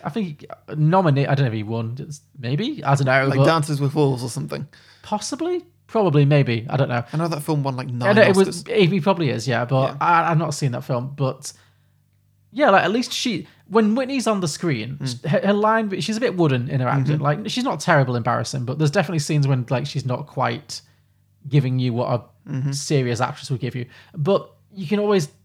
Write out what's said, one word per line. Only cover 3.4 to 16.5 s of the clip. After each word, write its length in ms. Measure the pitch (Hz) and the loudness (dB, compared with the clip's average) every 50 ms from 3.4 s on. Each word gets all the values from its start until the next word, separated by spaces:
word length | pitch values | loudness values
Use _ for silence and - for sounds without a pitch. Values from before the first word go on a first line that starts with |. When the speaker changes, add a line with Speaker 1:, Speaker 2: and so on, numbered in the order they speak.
| 139 | 4
Speaker 2:
Dances 340 | 156 160 165 151 156 151 135 | 4 4 2 2 -2 -2 -2
with 140 | 143 135 135 | -2 -2 2
Wolves 280 | 156 147 139 131 120 | 2 2 2 2 -2
or 60 | 123 123 | -4 -6
something. 380 | - 135 147 143 143 143 151 - - - _ _ - _ | -6 -8 -8 -8 -8 -10 -10 -12 -16 -20 _ _ -20 _
Speaker 1:
Possibly? 640 | - - 208 208 - - 294 262 330 349 359 349 - _ _ _ _ | -8 -6 -6 -6 -4 -8 -8 -6 -4 -4 -4 -4 -6 _ _ _ _
Probably, 380 | _ - 226 208 175 143 147 143 | _ 0 2 2 4 4 4 4
maybe. 420 | 139 151 147 139 123 117 113 113 143 | 6 4 4 4 2 0 -2 -4 -4
I 80 | - | -2
don't 120 | 139 139 - | -2 0 0
know. 160 | 123 117 117 - | -2 -4 -4 -4
Speaker 2:
I 40 | - | -4
know 120 | 151 165 170 | -4 -2 -2
that 140 | 160 147 | -4 -6
film 200 | 147 - 156 147 | -2 -2 -2 -2
won, 140 | 135 139 131 | -2 -4 -4
like, 120 | 123 127 131 | -6 -8 -8
Speaker 1:
I 20 | |
Speaker 2:
nine 240 | 120 120 123 196 208 | -6 -2 0 2 6
Speaker 1:
know 60 | 214 | 6
it 140 | 202 185 190 | 6 6 6
was, 280 | 190 190 - - 170 - | 4 2 2 0 -10 -8
Speaker 2:
Oscars. 120 | - - | -4 2
Speaker 1:
he, 100 | 214 190 | 2 2
he 140 | 156 196 190 | 4 2 2
probably 300 | 147 202 190 175 165 135 | 2 0 0 0 0 -2
is, 160 | 117 117 110 | -2 -2 -2
yeah, 180 | 131 120 117 120 | -2 -2 -2 0
but 260 | 120 139 131 135 131 | 0 0 0 0 0
Speaker 2:
Yeah. 40 | 135 143 | -2 -2
Speaker 1:
I, 300 | 151 165 170 165 165 160 | 0 2 4 4 4 2
I've 60 | 165 156 | 0 0
not 140 | 165 156 | 0 -2
seen 200 | 151 - 151 135 | -4 -4 -4 -4
that 100 | 120 127 135 | -4 -4 -6
film. 280 | - 139 120 123 135 143 | -4 -4 -4 -4 -6 -6
But, 360 | 143 139 131 - - - - - _ _ _ _ _ _ _ _ _ _ _ _ _ _ _ _ _ _ _ | -4 -4 -4 -4 -6 -12 -16 -16 _ _ _ _ _ _ _ _ _ _ _ _ _ _ _ _ _ _ _
yeah, 180 | - 226 302 269 | -2 2 4 6
like, 140 | 196 185 - | 6 6 4
at 60 | 170 | 4
least 220 | 208 247 247 - | 0 0 -2 -2
she, 340 | - - - 254 214 - 147 - _ _ _ _ | -6 -4 -4 -4 -4 -4 -8 -12 _ _ _ _
when 260 | 185 226 220 208 214 | 2 4 4 4 2
Whitney's 320 | 254 262 247 277 269 214 | 0 0 -2 -2 -2 0
on 140 | 226 214 196 | 0 0 0
the 80 | 180 156 | 0 -4
screen, 500 | - - - 170 143 113 107 120 139 143 | -4 -2 -2 -2 -2 -2 -4 -8 -8 -6
Speaker 2:
Mm. 20 | |
Speaker 1:
s-, 200 | 131 131 120 123 - 143 | -6 -6 -6 -6 -4 0
her, 160 | 143 180 170 | 0 2 2
her 60 | 190 | 2
line, 480 | 208 208 208 214 220 226 226 202 190 - | 2 4 4 2 2 2 0 -2 -4 -4
she's 160 | 143 - 214 | -4 -4 -4
a 40 | 220 | -2
bit 160 | 254 233 185 | -2 -2 2
wooden 320 | 180 170 151 | 2 2 4